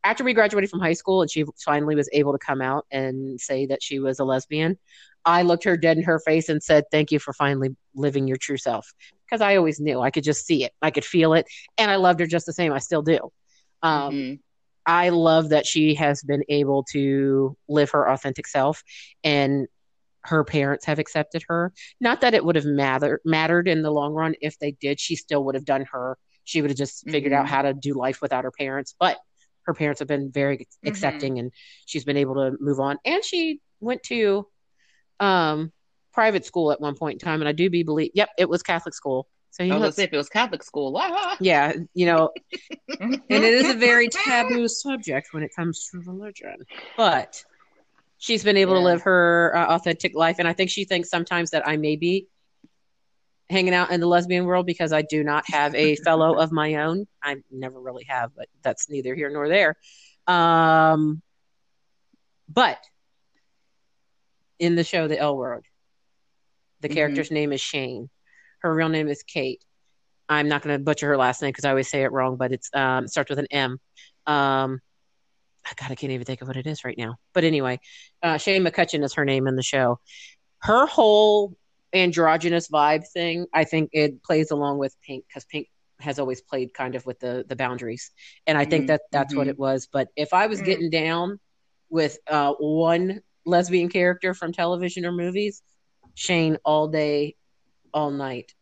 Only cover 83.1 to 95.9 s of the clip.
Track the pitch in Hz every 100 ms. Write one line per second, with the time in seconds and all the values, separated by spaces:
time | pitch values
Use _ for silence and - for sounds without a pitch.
83.1 | 175 170 170 175 160 156 160 156 156 151
84.1 | - - 160 156 147 143 143 135 _ -
85.1 | 131 - 139 - 151 - _ _ _ 143
86.1 | 139 131 127 _ 135 123 - 131 123 127
87.1 | 123 123 123 - 127 127 123 120 107 -
88.1 | _ - - - 151 143 160 135 151 -
89.1 | 143 135 139 139 139 135 135 - 139 127
90.1 | - 147 180 220 208 170 170 165 160 160
91.1 | 165 180 202 _ _ _ _ _ 160 151
92.1 | 151 - 151 143 143 151 156 165 170 185
93.1 | 208 _ _ 165 175 180 180 175 185 180
94.1 | 180 185 180 170 175 170 175 180 180 175
95.1 | 175 175 185 208 202 _ _ _